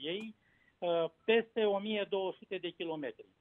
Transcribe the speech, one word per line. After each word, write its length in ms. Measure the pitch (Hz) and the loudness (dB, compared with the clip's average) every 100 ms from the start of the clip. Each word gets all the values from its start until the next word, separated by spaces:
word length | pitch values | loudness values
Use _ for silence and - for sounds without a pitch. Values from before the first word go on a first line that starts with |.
ei, 340 | 139 185 220 - _ _ _ _ | -6 -6 -8 -14 _ _ _ _
uh, 280 | 175 170 165 - - | 0 2 0 -2 2
peste 400 | 226 226 - 214 | 4 2 2 2
o 140 | 196 | 2
mie 260 | 208 214 190 | 0 -2 -2
două 240 | 196 190 - | -2 -2 -6
sute 200 | - 185 | -8 -6
de 120 | 170 | -6
kilometri. 560 | 170 170 156 135 - - _ | -6 -6 -4 -6 -8 -16 _